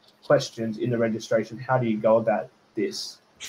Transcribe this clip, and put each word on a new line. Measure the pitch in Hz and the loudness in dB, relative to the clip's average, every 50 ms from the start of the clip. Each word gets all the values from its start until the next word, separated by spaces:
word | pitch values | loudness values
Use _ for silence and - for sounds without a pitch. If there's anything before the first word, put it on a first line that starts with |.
| _ _ _ _ - | _ _ _ _ 0
questions | - 147 135 139 - - 117 113 113 107 - | 2 2 2 2 -2 -6 -6 -6 -6 -4 -4
in | 120 127 | -2 -2
the | 120 117 | 0 0
registration, | 117 110 110 107 - - 117 110 107 - 113 - | 0 0 0 -4 -2 0 0 0 0 -4 -8 -8
how | - - 110 120 | -2 0 0 2
do | 120 | 2
you | 113 107 | 0 0
go | 104 113 110 110 | 2 4 4 4
about | 117 107 110 104 95 - - _ _ _ _ _ | 4 4 2 0 0 -2 -8 _ _ _ _ _
this? | 110 98 - - - - - - - _ _ _ - - | -4 -4 -4 -4 -8 -12 -12 -14 -18 _ _ _ -18 -16